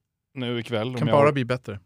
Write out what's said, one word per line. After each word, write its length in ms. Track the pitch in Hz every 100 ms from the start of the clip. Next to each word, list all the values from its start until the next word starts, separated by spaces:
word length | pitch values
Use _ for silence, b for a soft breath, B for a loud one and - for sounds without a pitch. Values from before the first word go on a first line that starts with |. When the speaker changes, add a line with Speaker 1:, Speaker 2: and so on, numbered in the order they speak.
| _ _ _
Speaker 1:
nu 260 | 135 120 120
ikväll, 280 | 117 113 113
om 60 | 127
Speaker 2:
Kan 120 | 147
Speaker 1:
jag 80 | 147
Speaker 2:
bara 120 | 143
Speaker 1:
or- 40 |
Speaker 2:
bli 120 | 139
bättre. 360 | 120 123 - 104